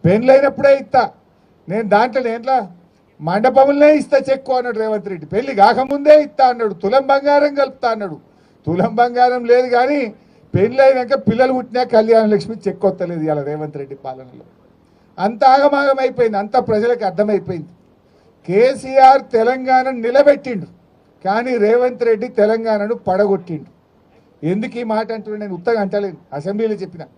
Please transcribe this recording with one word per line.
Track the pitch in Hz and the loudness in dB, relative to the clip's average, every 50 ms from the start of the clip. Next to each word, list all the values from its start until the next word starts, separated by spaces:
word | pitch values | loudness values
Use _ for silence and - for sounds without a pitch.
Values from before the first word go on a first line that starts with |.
| _ | _
పెళ్ళైనప్పుడే | 160 185 220 240 254 262 269 277 277 269 - 277 277 277 | 2 0 2 4 4 4 4 4 2 -2 0 2 2 2
ఇస్తా | 277 226 - - 262 233 - - _ _ _ _ _ _ _ _ _ _ - | 2 0 0 0 0 0 0 -6 _ _ _ _ _ _ _ _ _ _ -8
నేను, | 180 220 226 202 | -6 -6 -2 0
దాంట్లో | 202 202 233 254 220 269 247 | 2 2 2 2 -2 -4 -4
నేంట్లా | 233 226 233 226 262 262 254 208 185 - _ _ _ _ _ _ _ _ _ | -4 -6 -6 -4 -2 -2 -2 -2 -4 -14 _ _ _ _ _ _ _ _ _
మండపంలోనే | 151 160 175 208 220 262 233 269 269 277 285 285 294 294 302 | -6 -4 -4 0 0 2 4 4 4 4 4 4 4 4 4
ఇస్తా | 294 - - 294 269 269 - | 4 0 0 -2 -2 0 0
చెక్కు | 269 269 269 - 262 | -4 -4 -2 -4 -2
అన్నాడు | 254 247 247 226 220 | -2 -2 -4 -6 -4
రేవంత్ | 220 220 214 208 - 202 | -4 -4 -4 -6 -6 -8
రెడ్డి. | 190 170 151 | -12 -12 -12
పెళ్లి | 151 180 202 254 277 262 | -6 -6 -4 -4 -4 2
కాకముందే | 196 196 226 - 247 262 262 277 285 277 302 302 302 | 4 4 4 4 2 -2 -2 -4 -2 4 6 6 6
ఇస్తా | 294 285 - - 262 | 6 2 0 0 2
అన్నాడు, | 254 247 233 226 214 196 | 2 2 0 -4 -6 -6
తులం | - - 196 233 269 269 | -4 -4 0 0 0 2
బంగారం | 269 277 277 277 285 285 285 285 294 277 | 2 0 0 2 2 2 2 2 0 0
కలుపుతా | 277 277 262 269 _ - 233 | -2 -4 -4 -4 _ -4 -4
అన్నాడు. | 226 220 208 185 156 143 _ _ _ _ _ _ _ _ _ | -4 -4 -6 -10 -12 -14 _ _ _ _ _ _ _ _ _
తులం | 151 165 180 180 233 220 | -6 -4 -2 -2 -2 0
బంగారం | 220 240 247 240 247 247 254 247 247 240 | 0 0 0 2 2 2 2 2 -2 0
లేదు | 233 240 247 254 | 2 2 2 2
కానీ | 254 247 240 247 277 294 294 262 214 208 _ _ _ _ _ _ _ - | 2 0 0 0 0 0 -2 -2 -6 -8 _ _ _ _ _ _ _ -2
పెళ్ళైనాక | 180 196 233 247 262 269 269 269 254 247 214 277 | -2 -2 0 2 4 4 4 4 2 0 -2 -4
పిల్లలు | - - - 226 233 254 262 262 | -2 -2 -2 0 0 0 0 0
పుట్టినా | 254 247 - - 247 254 | -4 -6 -6 -4 -4 -4
కళ్యాణ | 247 240 214 220 220 226 220 220 | 0 2 0 2 4 2 2 4
లక్ష్మి | 214 214 202 - - 226 220 - 202 | 2 0 0 -2 -6 -12 -8 -8 -8
చెక్ | 180 - 208 | -8 -2 -2
వస్తలేదు | 196 180 - 185 170 175 165 | -2 -2 -2 -8 -8 -6 -6
ఇవాళ | 156 156 151 147 139 | -4 -4 -4 -4 -4
రేవంత్ | 143 147 151 151 147 147 | -8 -8 -8 -10 -10 -10
రెడ్డి | 147 139 131 135 | -12 -14 -14 -16
పాలనలో. | 135 _ 135 131 131 131 127 127 123 - _ _ _ _ _ _ _ _ _ _ _ _ _ _ - | -16 _ -16 -14 -14 -18 -20 -20 -20 -20 _ _ _ _ _ _ _ _ _ _ _ _ _ _ -6
అంత | 180 208 240 214 277 | -4 -4 -2 2 4
ఆగమాగం | 262 262 277 277 285 285 277 285 277 269 269 | 4 4 6 4 2 0 0 0 0 -2 0
అయిపోయింది, | 262 254 262 247 240 226 214 196 | -2 -4 -2 -2 -2 -2 -2 -4
అంత | 208 208 - | -6 -2 -2
ప్రజలకు | 254 226 - 220 214 214 240 247 233 220 | -2 -2 0 -2 -2 0 -2 -2 -2 -4
అర్థమైపోయింది. | 190 170 165 208 208 214 190 - - 185 170 151 - - _ _ _ _ _ _ _ _ _ _ _ _ _ _ - | -6 -2 -2 -2 0 0 -2 -2 -6 -10 -10 -10 -14 -20 _ _ _ _ _ _ _ _ _ _ _ _ _ _ -2
కేసీఆర్ | 175 202 233 262 285 - - 262 269 269 262 262 269 277 208 - - | 2 2 2 2 0 -2 -8 -2 4 6 8 8 8 6 2 -2 -2
తెలంగాణ | 226 220 233 254 262 262 262 254 254 254 262 | 0 0 0 0 -2 -2 0 2 2 2 0
నిలబెట్టిండు, | 269 240 226 233 247 277 285 294 285 285 - 262 247 196 143 120 - _ _ _ _ _ _ _ _ _ _ | -6 -4 -4 0 2 4 4 4 2 2 -2 -8 -8 -8 -8 -12 -18 _ _ _ _ _ _ _ _ _ _
కానీ | 185 196 220 247 262 254 | -4 -2 -2 -2 -2 -2
రేవంత్ | 233 202 214 226 247 247 254 240 - 240 | 0 2 2 2 2 0 0 -2 -2 0
రెడ్డి | 233 226 208 220 254 | 0 0 -2 -2 -6
తెలంగాణను | - - 202 214 226 226 226 226 220 208 202 208 233 | 0 0 0 2 0 -2 -2 -2 -2 -2 -2 -4 -6
పడగొట్టిండు. | - - 202 185 190 208 202 196 190 180 - 170 147 127 - _ _ _ _ _ _ _ _ _ _ _ _ _ _ - | -6 -4 -4 0 0 0 0 0 -4 -4 -8 -12 -12 -12 -16 _ _ _ _ _ _ _ _ _ _ _ _ _ _ -6
ఎందుకు | 151 185 208 220 254 - 233 | -4 -4 -4 -6 -8 -8 -10
ఈ | 240 | -6
మాట | 220 220 214 220 220 226 | -4 -4 -4 -4 -6 -8
అంటున్నా, | 220 196 214 214 208 | -12 -10 -12 -12 -12
నేను | 208 202 185 | -10 -10 -12
ఉత్తగా | 175 175 233 233 220 | -8 -4 -2 -2 -2
అంటలేను, | 202 196 196 202 202 196 165 - _ _ - | -2 -4 -4 -4 -6 -6 -10 -12 _ _ -14
అసెంబ్లీలో | 143 147 185 202 208 226 220 214 | -10 -8 -8 -6 -4 -4 -4 -4
చెప్పిన. | 196 190 160 147 175 147 - _ | -6 -8 -14 -14 -18 -20 -20 _